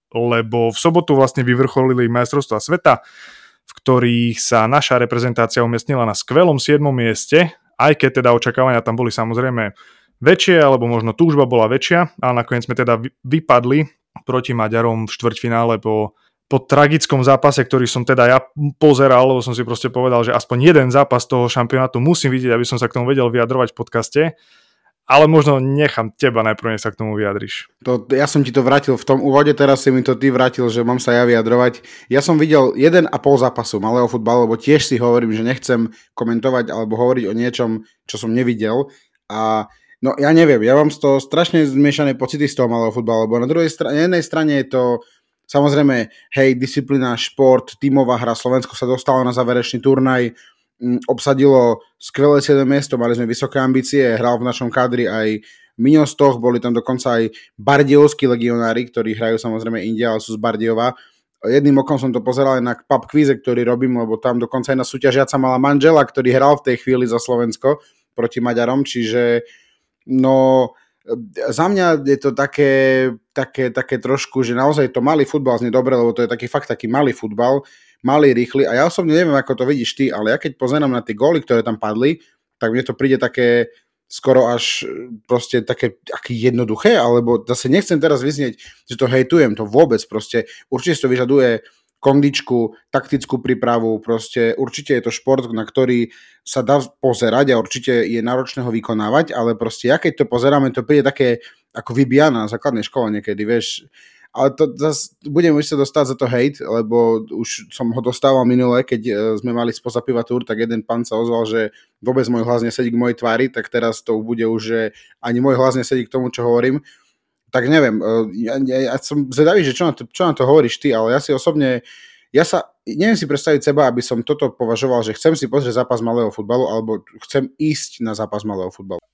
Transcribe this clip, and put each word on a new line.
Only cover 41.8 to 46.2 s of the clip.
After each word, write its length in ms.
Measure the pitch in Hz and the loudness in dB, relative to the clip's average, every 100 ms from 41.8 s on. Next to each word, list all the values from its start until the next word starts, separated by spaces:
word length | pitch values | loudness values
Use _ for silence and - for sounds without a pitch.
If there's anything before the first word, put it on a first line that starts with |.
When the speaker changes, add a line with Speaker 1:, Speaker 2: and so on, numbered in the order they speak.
| 143 143 143 | 2 2 -2
Speaker 2:
pocity 320 | 131 127 151 143 | -2 -6 -4 -4
z 120 | 139 | -2
toho 120 | 123 | -2
malého 240 | 117 113 | 0 -2
futbalu, 320 | 120 113 113 110 | -4 -2 -2 0
lebo 120 | 120 | -2
na 80 | 127 | -2
druhej 200 | 160 160 | 0 -2
stra-, 200 | - 131 | -4 -4
na 160 | 147 170 | -2 0
jednej 160 | 180 | 0
strane 400 | - 156 156 139 | -2 -2 0 0
je 160 | 131 131 | -2 -2
to, 60 | 123 117 - _ _ _ _ | 0 -2 -8 _ _ _ _
samozrejme, 640 | 143 143 143 143 123 110 _ | 2 4 4 4 2 -4 _